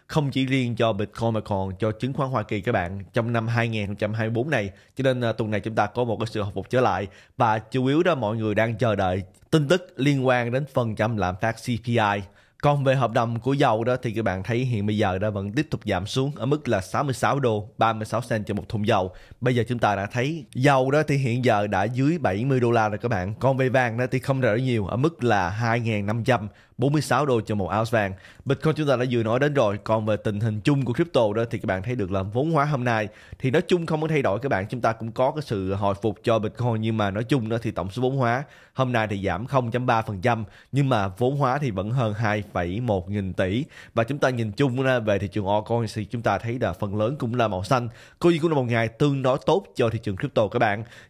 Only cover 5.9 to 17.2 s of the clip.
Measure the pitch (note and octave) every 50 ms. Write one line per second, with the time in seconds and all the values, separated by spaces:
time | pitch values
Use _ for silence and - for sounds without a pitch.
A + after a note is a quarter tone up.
5.9 | - A#2+ B2+ A#2 G#2 A2+ G#2+ - - G#2+ G2 G2+ - G2 F2+ - B2 B2+ B2 G#2+
6.9 | F2+ F#2+ G2+ F#2 - - - _ - - B2 A2 A2 A2+ A2 - - C3 B2+ C3+
7.9 | C#3+ E3 F3 F3+ D#3+ C3 A2+ G2+ A2+ A2+ G#2+ G#2+ G2+ G#2+ A2 A#2 A2+ F#2+ B2+ A2+
8.9 | G#2 F#2+ F#2+ F2+ F#2 G2 F2+ - - _ - - - D#3+ C#3+ C3+ F3+ F#3 - -
9.9 | - - C3+ C#3+ C#3+ C3+ B2+ B2+ B2 B2 A#2 A#2+ B2 C3+ D3+ - - C3 A#2+ A2+
10.9 | G#2 G2 G#2+ A2+ A#2 G#2 F2+ F2+ F#2 - A#2 A2+ A#2 - - B2+ A#2+ A2 - A#2+
11.9 | A#2 A2+ G#2+ G2+ G2+ G2+ G2 - _ _ _ _ _ - - D3 D3 C#3+ C3 C3+
12.9 | C3 C#3 A#2+ G#2+ A2+ B2+ A#2 A#2 A#2 A2+ - C3+ C#3 C#3 C#3+ B2 A2 A2 A#2 B2
13.9 | B2+ B2+ - A#2+ G2 A2+ G#2+ G2 F2+ F#2+ F#2+ - A#2 A#2+ C3 B2 A#2+ G2+ G2+ G#2+
14.9 | G#2 G#2 G#2+ F#2+ F#2 F#2+ G#2 G#2+ G2+ G2 G2 G#2 G2+ D3 D#3 - - - - G#2
15.9 | F#2+ F2+ G2 - - C3 C3+ D3 C#3+ - A2 C3+ D3+ D3+ - A#2+ A2 F#2+ F#2 -
16.9 | - A#2 C#3+ C#3 A#2+ -